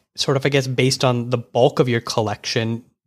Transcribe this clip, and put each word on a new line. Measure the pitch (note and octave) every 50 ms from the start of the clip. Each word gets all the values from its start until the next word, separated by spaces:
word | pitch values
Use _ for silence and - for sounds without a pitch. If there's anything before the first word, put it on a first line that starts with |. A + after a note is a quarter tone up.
| _ _ _
sort | - - - C#3
of, | - -
I | D3
guess, | C#3 C#3 B2+
based | C3 B2+ B2 B2+ C3 C3 - -
on | B2+ B2 A#2+ A#2 A#2+
the | B2+ B2
bulk | - - - A#2+ B2 D3 - -
of | C#3+ B2+
your | A#2+ A#2
collection, | A2+ - - B2 A2 G#2 G#2 - - - - B2 A2+ A2+ A#2 A2+ - _ _ _ _